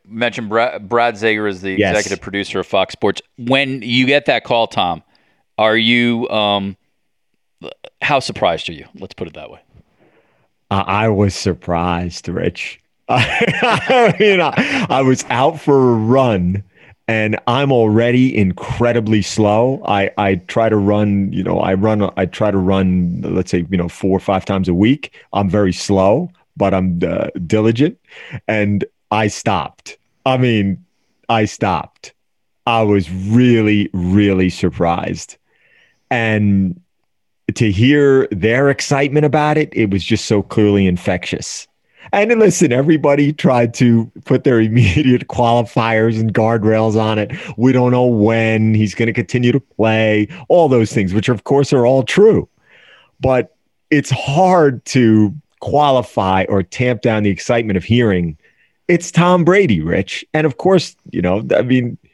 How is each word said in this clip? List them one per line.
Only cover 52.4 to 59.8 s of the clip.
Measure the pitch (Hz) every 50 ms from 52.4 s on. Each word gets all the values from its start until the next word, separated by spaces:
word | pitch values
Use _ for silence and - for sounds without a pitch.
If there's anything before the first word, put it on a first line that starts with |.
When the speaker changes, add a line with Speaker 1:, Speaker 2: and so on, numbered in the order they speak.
| - - _ _ _ _ _ _ _ _ - _ _ _ _ -
Speaker 2:
But | - 131 131 127 117 - _ _ _ _ _ _ _ -
it's | 156 147 139 -
hard | 135 - - - 139 160 190 185 185 180 156 143 131 113 -
to | - - 135 123 110 110 107 107 104 95 151 - _ _ -
qualify | - - - 143 147 143 135 127 120 - - - 101 95 95 95 95 -
or | 104 98 90
tamp | - - - 127 123 123 110 -
down | 123 110 107 104
the | 101
excitement | 98 - - - 123 120 117 110 101
of | 92 85
hearing, | - 113 123 120 110 98 90 87 82 76 - _ _ _ _ _ _ _ _ _
"It's | - 175 170 175 -
Tom | - - 170 180 180 180 170
Brady, | 160 180 202 202 156 107 82